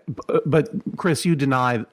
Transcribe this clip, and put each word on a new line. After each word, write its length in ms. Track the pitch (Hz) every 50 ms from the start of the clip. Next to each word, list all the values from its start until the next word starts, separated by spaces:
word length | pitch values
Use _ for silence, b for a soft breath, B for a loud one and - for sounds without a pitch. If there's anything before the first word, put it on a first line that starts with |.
| - -
b-, 60 | 123 - - -
uh, 100 | - 156 -
but 240 | 156 135 160 147 - - 190 - - - -
Chris, 280 | - 185 156 - -
you 100 | 180 165
deny 480 | 143 143 139 135 131 127 123 123 113 117 -